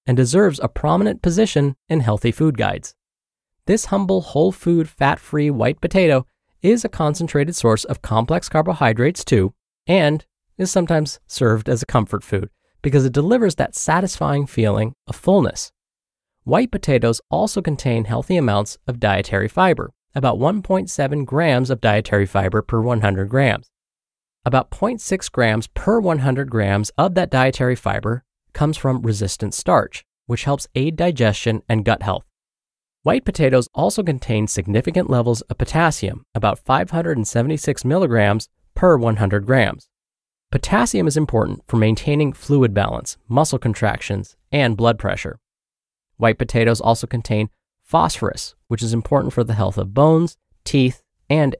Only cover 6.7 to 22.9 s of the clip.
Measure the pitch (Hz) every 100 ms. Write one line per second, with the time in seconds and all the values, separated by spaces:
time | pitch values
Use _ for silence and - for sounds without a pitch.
6.7 | 233 226 - 151 151 165 143 151 - 113
7.7 | 110 - 123 - 110 117 160 - 156 170
8.7 | 165 123 110 139 - - 110 95 - _
9.7 | _ - 185 151 156 - _ _ - 185
10.7 | 190 170 160 147 - - - 120 110 120
11.7 | 117 - 123 101 104 - 98 101 _ _
12.7 | _ 143 139 131 131 165 247 202 - -
13.7 | - - 170 185 - 151 143 143 - 110
14.7 | 104 110 - - - - 196 123 - -
15.7 | _ _ _ _ _ _ _ 120 165 247
16.7 | 202 - 127 117 113 - - 208 202 165
17.7 | 143 127 117 107 117 127 180 123 101 104
18.7 | - - 120 104 95 - 98 107 - 185
19.7 | - - _ _ 143 127 107 147 208 185
20.7 | 185 180 - 139 147 135 139 165 127 127
21.7 | 123 113 104 - 104 101 98 95 107 -
22.7 | 113 117